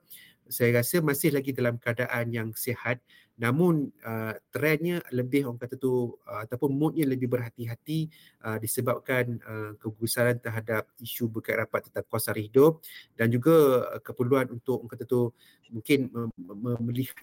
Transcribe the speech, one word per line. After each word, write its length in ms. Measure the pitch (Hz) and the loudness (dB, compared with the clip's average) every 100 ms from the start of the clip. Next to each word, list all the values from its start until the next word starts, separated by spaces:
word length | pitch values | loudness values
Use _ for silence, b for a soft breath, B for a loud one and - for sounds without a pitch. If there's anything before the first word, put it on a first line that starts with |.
| B B B B - | B B B B -8
saya 340 | - 120 120 | 2 4 4
rasa 240 | 120 175 151 | 4 2 2
masih 320 | 139 160 139 | 2 2 2
lagi 160 | 139 | -2
dalam 240 | 127 120 117 | 0 0 -2
keadaan 560 | 120 117 123 120 117 | -4 -2 -2 -2 -2
yang 160 | 117 110 - | -4 -4 -6
sihat. 460 | 123 120 117 123 b b b - | -6 -4 -4 -6 b b b -2
Namun, 560 | 117 147 180 156 131 - 113 | 0 4 4 2 0 -8 -8
uh, 240 | 110 110 - _ | -6 -6 -8 _
trendnya 560 | 127 151 156 170 175 - | -2 0 2 0 -4 -4
lebih, 320 | 127 123 139 | -4 0 0
orang 160 | 127 120 | 0 -6
kata 160 | 123 135 | -10 -4
tu, 400 | 131 127 120 - | 0 0 0 -6
uh, 240 | - 104 110 | -12 -10 -8
ataupun 240 | 123 147 | -6 -4
moodnya 320 | 135 156 147 | 0 0 0
lebih 240 | 139 127 123 | 0 0 -2
berhati-hati, 800 | 123 117 - 117 117 - 160 156 b b b 113 | -2 -4 -8 -10 -10 -6 -4 -4 b b b -6
uh, 80 | 110 | -6
disebabkan, 800 | 113 - 127 120 - 127 120 113 | -4 -4 -2 -4 -2 -2 -2 -6
uh, 320 | 113 107 107 107 | -8 -10 -10 -10
kegusaran 640 | 110 107 113 123 120 120 | -12 -6 -4 2 2 2
terhadap 480 | 117 110 113 107 - - | -4 -6 -2 -4 -4 -12
isu 240 | 117 - 113 | -12 -6 -4
berkait 320 | 110 - 110 | -4 -4 -2
rapat 320 | 107 113 - | -2 -4 -4
tentang 160 | 104 - | -10 -4
kos 240 | 113 - | -4 -2
sara 80 | 107 | -4
hidup 400 | 104 131 156 160 B B B | 2 6 6 6 B B B
dan 160 | - 117 | 0 2
juga, 560 | 120 160 165 139 123 - | 4 6 8 8 6 2
uh, 80 | 110 | -8
keperluan 560 | - - 120 135 127 120 | -8 -2 2 4 2 -4
untuk, 320 | - 123 120 | -2 -2 -4
orang 40 | 117 | -10
kata 80 | |
tu, 320 | 117 123 117 - b b - | -2 0 0 -4 b b -14
mungkin 400 | 113 - 139 123 117 | -8 2 2 2 -4
mem-, 160 | 113 | -6
mem-, 480 | 92 87 101 123 117 117 | -8 -14 -6 -4 -2 -2
melihat 320 | 123 123 - | -2 -4 -6